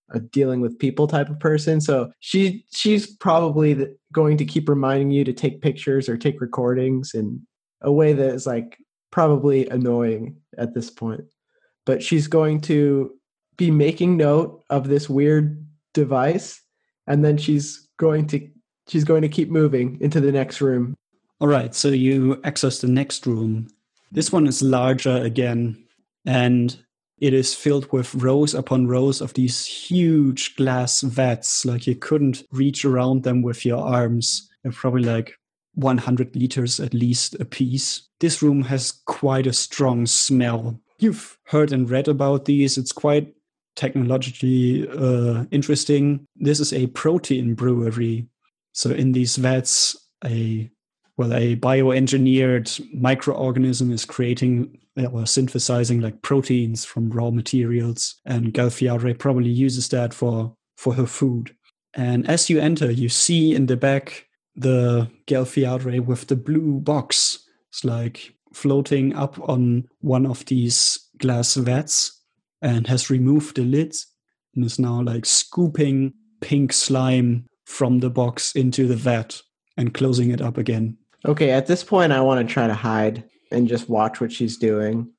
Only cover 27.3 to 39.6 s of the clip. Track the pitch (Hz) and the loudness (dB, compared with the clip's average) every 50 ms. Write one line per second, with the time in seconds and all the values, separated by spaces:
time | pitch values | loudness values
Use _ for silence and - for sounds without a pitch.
27.3 | 131 131 127 - - - - 147 143 143 135 - - 131 123 - - 131 123 131 | 2 2 2 0 -4 -2 0 0 0 0 -2 -2 -2 -2 -2 -2 -6 -2 0 2
28.3 | 135 143 151 147 - 135 131 - 131 131 127 123 123 127 131 139 135 - 147 - | 2 2 2 0 0 -4 -4 0 0 2 2 2 2 2 2 2 0 -2 -6 -6
29.3 | - - 127 123 120 - - - - - - - 175 180 175 165 160 151 143 135 | -2 0 0 0 0 -4 -8 -8 -12 -12 -8 -2 0 2 4 4 4 4 4 2
30.3 | 127 - - - - - 135 131 127 127 123 123 - - 139 131 117 131 131 123 | 2 -2 -6 -8 -2 -2 0 0 2 0 0 -2 -2 -2 -2 -2 0 2 2 2
31.3 | 117 120 - - - - - 127 120 120 - 131 123 123 - - 156 151 143 135 | 0 -2 -4 -4 -4 -2 -2 -2 -2 -2 -2 -2 -4 -2 -2 -2 0 2 2 2
32.3 | 123 - - _ 135 131 135 143 143 - - 135 127 127 127 131 131 131 127 127 | 0 -2 -8 _ -2 0 0 0 0 0 0 0 2 2 2 2 2 0 0 0
33.3 | 123 123 120 120 117 - - 123 117 127 147 139 123 123 120 117 120 117 117 - | 0 2 0 0 -4 -2 -2 -2 -2 -2 -2 0 0 0 2 2 0 0 -2 -2
34.3 | - - - _ _ _ - 131 120 - - 131 123 127 120 117 117 113 113 - | -4 -6 -8 _ _ _ -10 -10 -10 -4 -4 0 0 2 0 2 0 -2 -4 -6
35.3 | - _ _ _ _ _ _ _ - - 131 131 127 120 - 123 123 123 127 - | -10 _ _ _ _ _ _ _ -8 -2 0 0 0 0 0 0 0 0 -2 -4
36.3 | - - 123 127 - 135 120 120 - - 151 123 - 120 120 120 120 - - - | -2 -2 -2 -2 -2 -2 -2 -2 -4 -4 -6 -4 -2 0 0 0 0 0 -2 -6
37.3 | - - 123 - - - 135 123 127 135 - - - - - _ _ - 170 165 | -6 -8 -10 -10 -4 -4 -2 -2 -2 -4 -4 -6 -8 -8 -12 _ _ -2 -2 -2
38.3 | 165 - 156 147 139 143 131 123 139 131 123 - - _ _ - - - - 135 | 0 2 2 2 2 2 0 0 -2 -2 -2 -4 -10 _ _ -10 -8 -2 0 0
39.3 | 131 131 131 131 120 - | 0 2 0 0 -2 -2